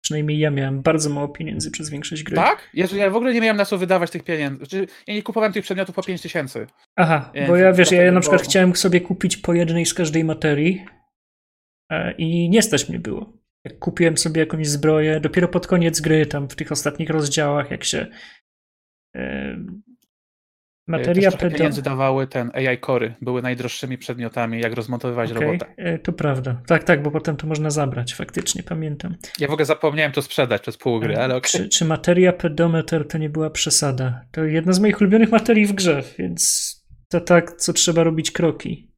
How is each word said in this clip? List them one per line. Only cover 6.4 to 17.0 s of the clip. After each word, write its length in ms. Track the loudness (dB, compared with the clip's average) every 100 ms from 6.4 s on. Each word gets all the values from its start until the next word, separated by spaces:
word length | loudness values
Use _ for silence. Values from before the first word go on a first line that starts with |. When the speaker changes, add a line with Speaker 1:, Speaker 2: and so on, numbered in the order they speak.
| -4 -8 -12 _ _ 0
Speaker 1:
Aha, 340 | 2 2 0
Speaker 2:
Więc 140 | -4 2
Speaker 1:
bo 80 | 6
ja, 160 | 8
wiesz, 200 | 8 6
ja 60 | 6
na 40 |
Speaker 2:
dlatego 180 | 6 6
Speaker 1:
przykład 200 | 4 2
Speaker 2:
było 100 | 4
Speaker 1:
chciałem 260 | 4 4 4
sobie 240 | 2 2
kupić 360 | 0 -4 -2 -2
po 180 | 0
jednej 320 | 0 2 0 -2
z 80 |
każdej 300 | -2 -2 0
materii, 600 | 0 0 0 2 2 0 -6 _ _ _ _ _ _ _ _ _ _
e, 200 | -4 -4
i 380 | -4 -2 0 4
nie 120 | 4
stać 260 | 4 0 0
mnie 100 | -6
było. 400 | -6 -8 -10 _ _ _
Jak 140 | -20 -8
kupiłem 400 | -6 2 2 2
sobie 220 | -2 0
jakąś 280 | -2 -2 -4
zbroję, 520 | 0 2 4 2 0
dopiero 280 | 0 0 0
pod 180 | -2 0
koniec 340 | 2 2 0
gry, 260 | 2 2 2
tam 220 | -2 -6
w 80 | -8
tych 160 | -6
ostatnich 380 | -4 -4 -4